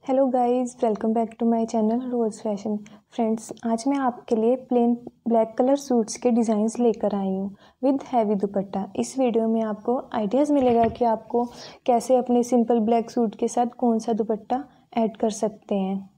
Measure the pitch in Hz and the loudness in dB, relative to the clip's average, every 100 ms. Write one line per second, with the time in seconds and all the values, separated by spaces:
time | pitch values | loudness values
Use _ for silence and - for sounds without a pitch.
0 | - 262 269 254 240 247 247 - 233 208 | 0 2 2 2 2 0 -2 -2 -2 0
1 | 226 226 220 - 233 233 226 233 214 233 | 0 0 -2 -2 0 0 0 0 0 0
2 | 254 240 220 214 220 202 220 208 208 - | -2 -2 -2 -2 -6 -6 -4 -6 -8 -20
3 | _ - 220 220 - - 233 226 277 285 | _ -2 -2 -2 -6 -8 -4 -2 0 0
4 | 254 233 - 220 220 254 - 240 240 240 | -2 -4 -2 0 2 0 0 2 2 0
5 | - _ - 226 220 - 254 277 - 247 | -6 _ 0 0 0 0 2 2 2 0
6 | 214 - 247 233 226 214 220 233 240 220 | 0 -2 0 2 2 2 0 2 0 2
7 | 208 202 190 190 196 196 - _ 254 269 | -2 -2 -2 -4 -6 -10 -20 _ 0 0
8 | - 247 214 208 202 202 196 196 208 - | 0 0 2 0 0 -2 -4 -6 -6 -6
9 | 233 262 254 226 226 226 220 208 - 254 | -6 0 0 2 0 0 -2 -4 -2 -4
10 | - 247 208 240 294 285 254 233 226 226 | -2 -4 0 0 2 4 4 4 2 2
11 | 240 220 - 240 240 - - - - 240 | 0 0 -2 -2 -2 -8 -20 -8 0 0
12 | 233 254 247 240 240 247 233 240 220 233 | 4 2 4 0 4 2 4 2 2 0
13 | 226 - 226 - 233 247 240 - 240 226 | 0 -2 -2 -2 -2 0 -2 0 0 0
14 | 220 220 220 214 - 247 277 _ _ - | 0 -2 -2 -4 -4 -6 -6 _ _ -2
15 | 226 - 226 214 214 214 - 202 190 196 | -2 0 -2 -2 -6 -6 -6 -4 -2 -6
16 | 196 | -8